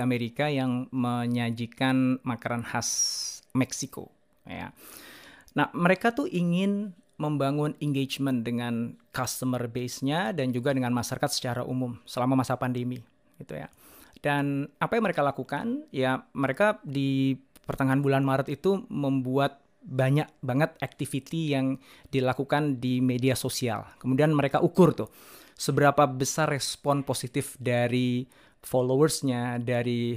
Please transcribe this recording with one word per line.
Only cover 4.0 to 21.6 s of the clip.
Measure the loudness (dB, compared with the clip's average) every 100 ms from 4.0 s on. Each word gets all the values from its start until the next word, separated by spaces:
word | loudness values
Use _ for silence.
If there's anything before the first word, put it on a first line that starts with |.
| -14 _ _ _
ya. | -14 -12 -12 -14 -20 -20 -20 -20 -20 -20 -8 -2
Nah, | -2
mereka | 2 2 4 2
tuh | 0 -2
ingin | -2 0 0 0 -2 -4 -12 _ -6
membangun | -2 0 0 0 -2 -2
engagement | -2 0 -2 -2 0 0
dengan | -2 -2 -2 -2 -4 -8 _ -6
customer | -4 -2 -2 -2 -4
base-nya | -6 -6 -4 -2 0 -2 -2
dan | 0
juga | 0 0 0
dengan | 0
masyarakat | -2 -2 -2 -2
secara | -2 -4 -4
umum | -4 -4 -4 -6
selama | -8 -2 2 2
masa | 2 0
pandemi, | -2 -2 -4 -6 -12 _ _ -20
gitu | -12 -12
ya. | -12 _ -20 -20 -20 -6
Dan | -2 0 0 -2 -4 -4
apa | -2 0
yang | 0
mereka | 2
lakukan? | 0 0 -4 -6 -4 -6 -6 -2
Ya, | 0 0 -4 -4
mereka | -2 2 2 0
di | -4 -2 0 2 2 0 _ -18
pertengahan | -8 -2 2 2
bulan | 4 2 2
Maret | 0 0
itu | -2 0 0 -2
membuat | -4 0 0 0 2 0 -2 _ _
banyak | -8 0 2 2 0 -6
banget | -2 0 0 -2
activity | -8 -6 -6 -6 -6 -4 -2
yang | 0